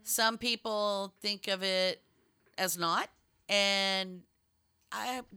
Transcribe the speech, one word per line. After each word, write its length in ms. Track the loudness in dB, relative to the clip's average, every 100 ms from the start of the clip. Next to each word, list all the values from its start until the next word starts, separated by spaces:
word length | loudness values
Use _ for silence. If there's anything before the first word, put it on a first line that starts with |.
Some 340 | -2 2 2 2
people 760 | -2 -2 -2 0 0 0 -4 -6
think 280 | -6 -4 -4
of 160 | -2
it 380 | 0 2 0 -2 _ _ _ _ _ -4
as 200 | -2 0
not. 320 | 0 0 -2 _ _ _ -2
And 720 | 2 4 2 2 0 -2 -8 -18 _ _ _ _ _ -10
I, 300 | -6 -4 -6 -8